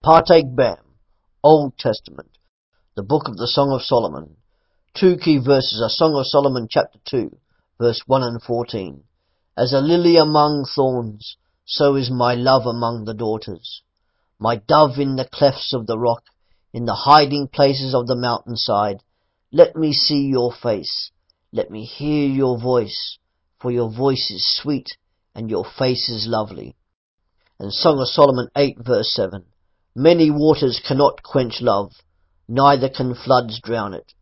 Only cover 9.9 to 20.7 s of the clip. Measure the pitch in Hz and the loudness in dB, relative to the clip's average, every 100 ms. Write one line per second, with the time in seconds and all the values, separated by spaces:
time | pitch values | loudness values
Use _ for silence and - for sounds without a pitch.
9.9 | 175 175 170 151 151 147 147 135 - 131 | 2 6 6 6 4 2 0 -4 -2 -2
10.9 | 127 113 104 - - _ _ - - 143 | -2 -6 -12 -20 -20 _ _ -12 0 2
11.9 | 139 123 127 120 120 127 131 120 117 117 | 2 -2 0 0 0 2 2 2 -4 -4
12.9 | 117 107 110 113 110 110 90 - - _ | -6 -10 -6 -4 -4 -8 -16 -16 -20 _
13.9 | _ _ _ _ _ 110 117 - 151 151 | _ _ _ _ _ -4 -4 2 4 4
14.9 | 131 139 131 127 - 143 135 - 131 110 | 2 -2 -2 -6 2 2 2 -8 -8 -4
15.9 | 113 120 117 _ _ _ _ _ 117 117 | -2 -2 -2 _ _ _ _ _ -8 -6
16.9 | 101 135 151 143 143 139 - 143 135 135 | -2 6 6 6 -2 -4 2 2 2 -2
17.9 | 127 120 120 123 117 - 117 - 101 104 | -2 -2 -2 -2 -4 -6 -8 -2 0 0
18.9 | 101 _ _ _ _ _ 151 170 160 156 | -6 _ _ _ _ _ 4 4 4 -2
19.9 | 139 - 143 139 131 120 - 123 | -2 -2 -2 0 0 -2 -2 -4